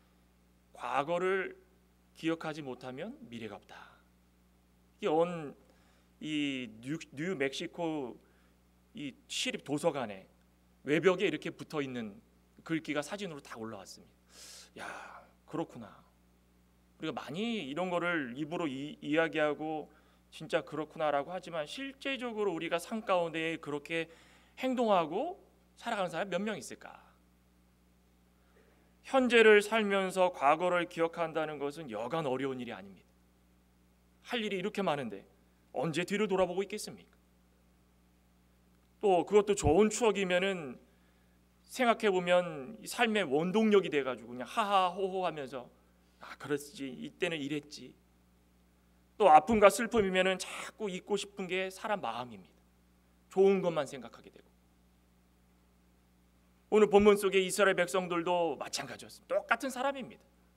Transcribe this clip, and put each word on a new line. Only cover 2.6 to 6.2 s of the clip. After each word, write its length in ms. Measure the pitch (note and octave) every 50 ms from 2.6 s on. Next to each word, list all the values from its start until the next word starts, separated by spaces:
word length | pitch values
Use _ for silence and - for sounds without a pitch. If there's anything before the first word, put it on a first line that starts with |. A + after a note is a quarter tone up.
못하면 560 | D3 C3 B2 A#2+ - B2+ B2+ C3+ F3 A3 C#4 - B3 -
미래가 260 | A#2 A2+ A2+ G#2 G2+
없다. 200 | F#2 _ _ - - - - - _ _ _ _ _ _ _ _ _ _ _ _ _ _ _ _ _ _ _ _ -
이게 80 | G#3 F#3+
온 480 | D3+ D#3+ E3+ F3 F3 E3 D3+ C3+ - _ _ _ _ _ _ _ _ _ _ _ _ _